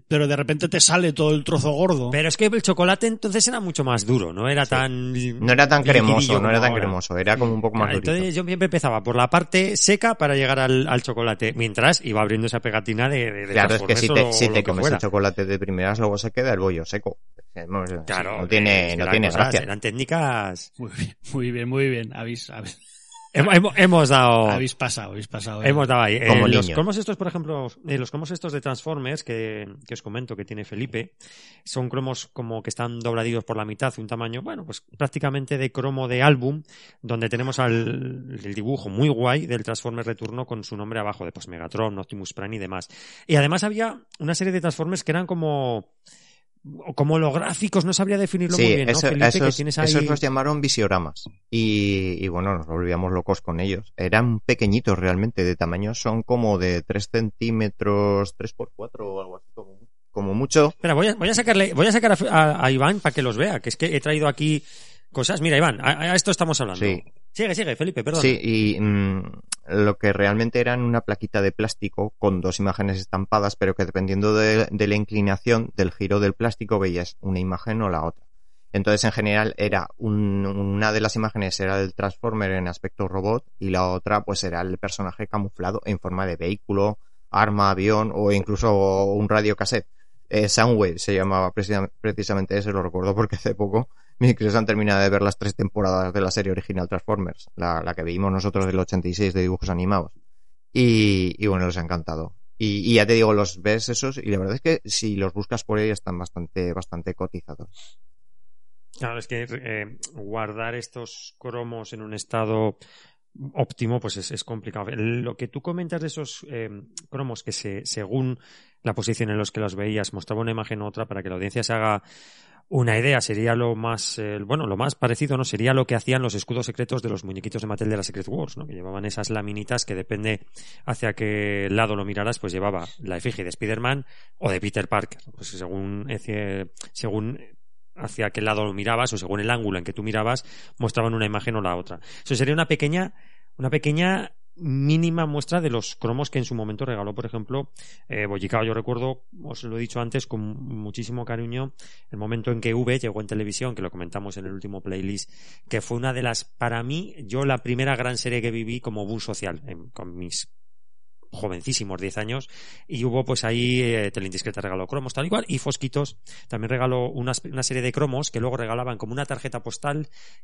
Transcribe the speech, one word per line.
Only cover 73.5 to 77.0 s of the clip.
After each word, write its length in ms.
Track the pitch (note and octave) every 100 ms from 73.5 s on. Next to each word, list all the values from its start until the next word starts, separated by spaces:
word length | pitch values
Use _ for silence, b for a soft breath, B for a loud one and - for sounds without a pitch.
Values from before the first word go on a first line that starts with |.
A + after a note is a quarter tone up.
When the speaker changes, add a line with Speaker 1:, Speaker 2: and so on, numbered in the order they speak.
| -
Speaker 3:
pero 180 | F#2+
que 120 | F#2 F2+
dependiendo 500 | F#2 F#2+ G2 G#2+ G#2+
de, 320 | G#2+ A2 -
de 180 | G2 G#2
la 80 | G#2
inclinación 760 | G2+ G#2+ G2+ G2 - A2+ A2+ -
del 160 | F#2
giro 260 | - G2 G2+
del 140 | G2+
plástico 440 | - A#2 - G#2 G#2+
veías 380 | F#2+ F2